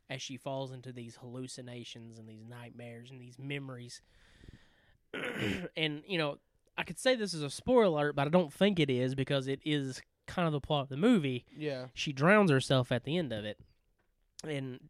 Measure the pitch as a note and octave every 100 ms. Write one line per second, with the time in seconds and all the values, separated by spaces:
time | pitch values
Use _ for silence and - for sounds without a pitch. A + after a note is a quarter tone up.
0 | - C3+ - B2+ C#3 C3+ C3+ C3 B2+ B2
1 | A#2 - B2 B2+ B2+ - B2 B2 A#2 A#2
2 | A2+ A2+ A2 A2 A2+ A#2 A#2+ A#2 A#2+ A#2
3 | B2 C3 B2 B2 C3+ C#3+ C3+ B2 A#2+ -
4 | _ _ _ _ - - _ _ _ _
5 | _ - - - - F#3+ F3+ - D#3 D3
6 | D#3+ F3 D3+ - _ _ _ - E3+ F3
7 | C4 B3+ G#3 E3 C#3+ - - B3+ G#3 D3+
8 | D3 C#3 C#3+ F3 D#3 - G3 F3+ C#3+ B2
9 | B2+ C3+ C3+ C#3 C3 C3+ D#3 D3+ C3+ B2+
10 | - _ - - E3+ D3 - D3 C3+ C3+
11 | G#3+ A3+ C#3 B2 - - D3+ C3 B2+ -
12 | - C3+ D#3 G#3+ G3 C3+ - C3+ B2 B2
13 | C3+ F3 D3 A2 G#2 G#2 - _ _ _
14 | _ _ _ - D3+ C#3+ C3+ B2+